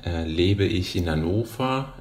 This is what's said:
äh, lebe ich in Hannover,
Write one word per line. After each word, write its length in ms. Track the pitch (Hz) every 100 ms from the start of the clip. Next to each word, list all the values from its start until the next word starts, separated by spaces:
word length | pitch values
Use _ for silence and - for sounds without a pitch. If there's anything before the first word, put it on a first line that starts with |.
äh, 200 | 92 82
lebe 400 | 80 80 92 98
ich 320 | 95 92 90 101
in 120 | 85
Hannover, 840 | 78 82 101 117 - 131 135 139 -